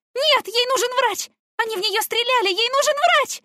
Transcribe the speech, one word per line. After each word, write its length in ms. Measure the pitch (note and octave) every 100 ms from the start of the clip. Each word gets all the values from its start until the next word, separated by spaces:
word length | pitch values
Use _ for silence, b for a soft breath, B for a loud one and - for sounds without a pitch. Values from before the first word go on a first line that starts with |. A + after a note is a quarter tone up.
| _ -
Нет, 320 | D5+ C#5+ -
ей 180 | A4+ B4
нужен 220 | C5 A#4 B4
врач! 320 | B4 F#4+ - _ _ -
Они 180 | A4+ A4
в 40 |
неё 220 | G#4+ G4+
стреляли! 480 | G#4+ A4 A#4+ B4+ F#4+
Ей 200 | F#4+ A#4
нужен 260 | C5 C#5 C#5+
врач! 460 | E5+ E5+ C5 -